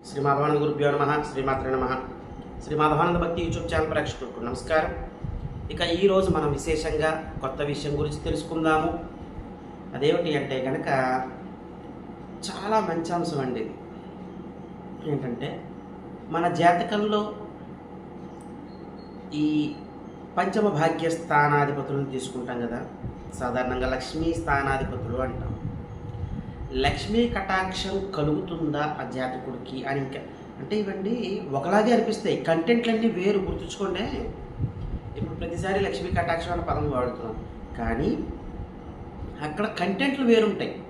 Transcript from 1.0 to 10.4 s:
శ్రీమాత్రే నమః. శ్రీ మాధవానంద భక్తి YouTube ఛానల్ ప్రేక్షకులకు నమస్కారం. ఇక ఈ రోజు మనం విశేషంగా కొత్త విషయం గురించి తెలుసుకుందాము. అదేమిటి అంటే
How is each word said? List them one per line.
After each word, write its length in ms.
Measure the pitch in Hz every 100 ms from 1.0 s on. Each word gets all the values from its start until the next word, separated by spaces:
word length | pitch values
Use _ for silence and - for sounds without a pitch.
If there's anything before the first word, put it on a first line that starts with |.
| 143 151 147
శ్రీమాత్రే 400 | 135 135 131 131
నమః. 180 | 131 123 - - - - - - -
శ్రీ 100 | - 151
మాధవానంద 380 | 151 151 175 175
భక్తి 180 | 170 175
YouTube 220 | 165 165 160
ఛానల్ 180 | 160 156
ప్రేక్షకులకు 540 | 156 143 - 123 110 120
నమస్కారం. 460 | 135 - 160 - - - - - - - - -
ఇక 80 | - 170 170
ఈ 100 | 196
రోజు 160 | 190 185 156
మనం 120 | 147 139
విశేషంగా 540 | - 156 156 151 160 156 - -
కొత్త 160 | 131 - 147
విషయం 220 | 143 151 147
గురించి 200 | 147 - 160
తెలుసుకుందాము. 640 | 151 - 160 160 156 165 - - - - - - - - - - 120
అదేమిటి 340 | 143 165 165
అంటే 200 | 143